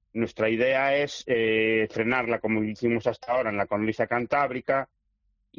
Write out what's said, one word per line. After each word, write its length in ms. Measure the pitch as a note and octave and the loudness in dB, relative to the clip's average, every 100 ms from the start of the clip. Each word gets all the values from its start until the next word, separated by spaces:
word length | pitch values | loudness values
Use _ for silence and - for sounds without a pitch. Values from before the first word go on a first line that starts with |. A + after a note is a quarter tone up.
| _ | _
nuestra 340 | A2+ A2+ - A2 | -4 -4 0 0
idea 480 | A2+ B2+ C3+ C#3 C#3+ | 2 2 2 2 2
es, 280 | C#3+ - - | 0 -4 -2
eh, 640 | A#2+ A2+ A2 A2 A2 A2 | 0 2 2 2 2 0
frenarla 480 | - A2 B2+ A#2 A2+ | -2 0 0 0 -2
como 260 | G#2+ A2 | 0 0
hicimos 440 | G#2+ G#2+ A#2+ A#2 A#2+ | -2 -2 0 0 -2
hasta 240 | A2 - | -4 -2
ahora 180 | B2 A#2 | -2 0
en 80 | G2+ | 0
la 80 | G2 | 0
cornisa 400 | G#2 A2 G#2+ A2+ | 0 -2 0 0
cantábrica, 840 | A#2+ A#2+ C#3+ C#3 B2 - C3+ C#3 _ _ _ _ _ _ | 0 0 0 0 -2 -2 -2 -2 _ _ _ _ _ _